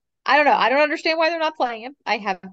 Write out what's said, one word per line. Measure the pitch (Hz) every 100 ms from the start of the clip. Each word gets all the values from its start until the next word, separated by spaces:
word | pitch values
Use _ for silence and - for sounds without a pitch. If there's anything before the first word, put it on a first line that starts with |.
| _ _
I | - 277
don't | 285
know. | 214
I | 220
don't | 269
understand | 302 320 339 320
why | 320
they're | 339
not | 311 311
playing | 254 226
him. | 240 294 -
I | 208
have | 202 190 190